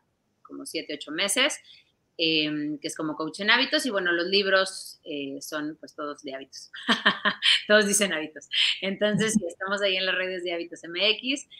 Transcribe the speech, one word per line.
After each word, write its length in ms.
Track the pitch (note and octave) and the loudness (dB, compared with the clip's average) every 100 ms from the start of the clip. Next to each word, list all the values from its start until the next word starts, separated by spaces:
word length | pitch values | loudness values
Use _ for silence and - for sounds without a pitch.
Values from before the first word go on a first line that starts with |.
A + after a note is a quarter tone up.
| _ _ _ _ | _ _ _ _
como 240 | - C#3+ C#3 | -18 -14 -8
siete, 280 | D#3+ D3 | -8 -6
ocho 160 | D3+ - | -10 -8
meses, 480 | D#3+ G3 B3+ C4+ - - - _ _ _ - | -2 0 2 0 -2 -14 -20 _ _ _ -2
em, 640 | E3 D#3+ D3+ D3+ D3+ D3 | 2 2 2 0 -4 -4
que 80 | D#3+ | -6
es 80 | |
como 220 | - D#3 D3+ | -6 -6 -4
Coach 240 | D#3 D#3 | -6 -2
en 100 | G3+ | 4
Hábitos, 360 | A#3+ C4+ D4+ C4 | 4 4 0 0
y 40 | |
bueno, 220 | G3 F3+ | 0 2
los 140 | E3+ F3 | 0 2
libros, 760 | G3 G3 F#3+ F#3+ - - - | 2 4 4 2 -4 -14 -16
eh, 360 | - D3 C#3 C#3 | -10 -8 -8 -10
son, 360 | - D#3 D3+ D#3 | -8 -6 -6 -8
pues, 160 | D3 - | -16 -10
todos 260 | D3 C#3 | -10 -10
de 100 | C#3+ | -12
hábitos. 380 | C3+ C#3 - - - - | -12 -14 -18 -18 -8 0
<laughs> 560 | A3+ G#3 - G#3 - - - - | 2 2 2 -2 0 2 2 6
Todos 220 | G#3+ G3+ | 6 6
dicen 240 | G3+ G3 | 2 2
hábitos. 360 | D#3+ D3+ D3 - - - - | 0 -6 -10 -6 0 0 0
Entonces, 500 | F#3+ G3 G#3 G#3 A3 | -2 0 2 2 2
sí, 120 | G#3+ F3 | 0 -2
estamos 340 | - F#3+ G3+ | -6 -4 0
ahí 140 | G3+ F#3 | 2 2
en 100 | F#3+ | 0
las 80 | |
redes 300 | F3+ F#3 F#3 | 0 -2 -4
de 80 | F3 | -4
Hábitos 320 | E3+ E3+ E3 | -4 -6 -10
M 260 | E3 F3 G#3 | -8 0 2
X, 380 | G#3+ B3 C#4+ - | 2 0 -4 -6